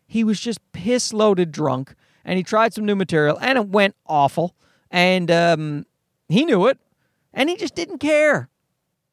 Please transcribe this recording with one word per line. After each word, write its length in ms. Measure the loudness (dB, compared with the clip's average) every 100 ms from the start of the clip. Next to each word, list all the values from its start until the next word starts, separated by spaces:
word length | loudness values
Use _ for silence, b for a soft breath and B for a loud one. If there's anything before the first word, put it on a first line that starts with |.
| _
he 160 | -2
was 160 | 0 -2
just 220 | -4 -10 _
piss-loaded 800 | -10 -2 -2 -2 0 2 2 -2
drunk, 440 | -2 -4 -4 -8 -16 _ _
and 140 | -6 -6
he 60 |
tried 280 | -2 0 0
some 140 | -2 -4
new 100 | -2
material, 400 | 0 2 2 0
and 160 | 0 0
it 100 | 0
went 280 | 2 2 -2 -4
awful. 480 | 0 2 0 -6 _ _ _ _
And, 420 | 0 2 2 2
um, 540 | 2 2 0 -2 -8 -10 _ _ _ -2
he 180 | 0 2
knew 200 | 2 2
it, 100 | 0 _ _ _ _ _
and 160 | -4 -4
he 60 | -2
just 180 | -8
didn't 240 | -8 -10 -6
care. 500 | 0 2 2 0 -4 _ _ _ _ _ _